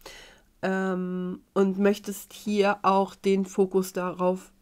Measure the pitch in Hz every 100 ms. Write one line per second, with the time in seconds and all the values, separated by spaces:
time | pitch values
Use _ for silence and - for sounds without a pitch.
0 | - - - - _ _ 190 190 190 185
1 | 180 180 180 185 - - 196 190 202 208
2 | - 202 - - - 208 196 202 190 196
3 | 190 - 196 196 190 - 190 190 185 185
4 | 180 175 180 185 - _